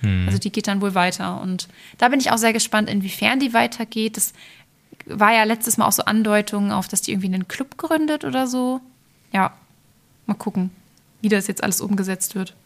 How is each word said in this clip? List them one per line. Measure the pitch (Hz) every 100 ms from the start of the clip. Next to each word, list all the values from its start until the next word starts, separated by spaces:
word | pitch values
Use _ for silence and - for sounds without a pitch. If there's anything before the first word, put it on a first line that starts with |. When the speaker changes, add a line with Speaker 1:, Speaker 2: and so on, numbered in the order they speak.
Speaker 1:
Mhm. | 104 95 92
Speaker 2:
Also | 98
die | 196
geht | 214 208
dann | 196
wohl | 202
weiter. | 190 180 180 185 180
Und | 190 185 - - - -
da | 247
bin | 277
ich | 254
auch | 226
sehr | 226
gespannt, | 220 - 214 208
inwiefern | 202 190 - 208 262
die | 269
weitergeht. | 226 226 - 226 226 220 220
Das | - - - - _ _ _ -
war | - - 208
ja | 226
letztes | 214 226 226 220
Mal | 208
auch |
so | -
Andeutungen | - 214 214 208 208 202 202
auf, | 196 185
dass | 196
die | -
irgendwie | 190 190
einen | 185 185
Club | - 269 -
gründet | 320 320 311 302
oder | 302 262 262
so. | 254 254 254 254 _ _ _ _
Ja, | 196 185 - _ _ _ _ _ _
mal | -
gucken, | 208 - 196 185 - _ _ _ _
wie | 214
das | 202 196
jetzt | 190
alles | 208 185
umgesetzt | 196 196 190 185 -
wird. | 196 185 -